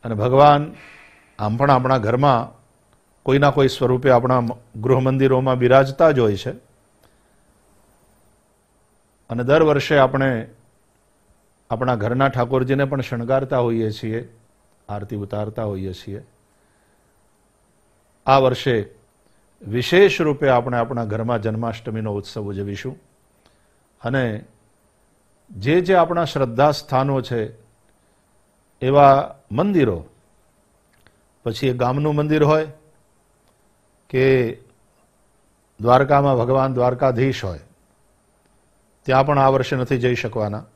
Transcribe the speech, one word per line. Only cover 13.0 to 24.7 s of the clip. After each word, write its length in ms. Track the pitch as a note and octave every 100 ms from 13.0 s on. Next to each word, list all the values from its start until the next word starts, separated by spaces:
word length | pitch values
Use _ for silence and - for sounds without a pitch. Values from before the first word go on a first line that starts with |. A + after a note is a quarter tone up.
શણગારતા 580 | B2 A#2+ A#2 C3+ C3 C3+
હોઈએ 320 | A#2+ A2+ A2
છીએ, 380 | G#2+ A2+ A2+ - _ _ _ _ _ -
આરતી 280 | G#2 G2+ G#2+
ઉતારતા 480 | G2+ G#2 G#2+ A2
હોઈએ 280 | G#2+ G2 F#2+
છીએ. 300 | F#2 - G2+ - _ _ _ _ _ _ _ _ _ _ _ _ _ _ _ _ _ _ _ -
આ 120 | C3+
વર્ષે 580 | C3 B2 C#3 A2+ G2 - _ _ _ _ _ _
વિશેષ 580 | - A#2 A#2+ F3 G3 -
રૂપે 280 | D#3 C#3 C#3
આપણે 300 | B2 B2 A#2+
આપણા 260 | A#2 B2
ઘરમાં 380 | A2 G#2+ A2+ A#2
જન્માષ્ટમીનો 680 | A2 A2 A#2 A2 - A2 A2
ઉત્સવ 360 | G2+ G2+ A#2 G2+
ઉજવીશું. 500 | G2 G2+ G2 - D3 _ _ _ _ _ _ _ _ _ _
અને 420 | A#2+ C3+ A#2+ G#2+ - _ _